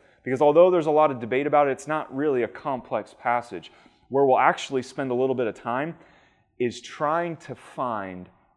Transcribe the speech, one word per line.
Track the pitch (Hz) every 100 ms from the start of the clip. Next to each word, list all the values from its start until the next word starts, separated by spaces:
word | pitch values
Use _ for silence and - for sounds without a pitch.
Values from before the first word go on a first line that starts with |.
| _ _
because | - 131
although | 147 151 185
there's | 180 156
a |
lot | 151 156
of | 131
debate | 113 127 143
about | 147 143
it, |
it's | 131 147
not | 156 - 135
really | 151 131
a | 110
complex | - 151 131 - 120 101 -
passage. | 127 120 120 90 - _ _ _ -
Where | 127
we'll | 135 123
actually | 135 175 - 135
spend | 120 - 135
a | 123
little | 131 123
bit | 117
of | 98
time | 123 123 156 170 _ _ _ _ _ -
is | 123 110
trying | - - 151 165 170 156
to | - 123
find | - - 127 110 95 90 87 _ _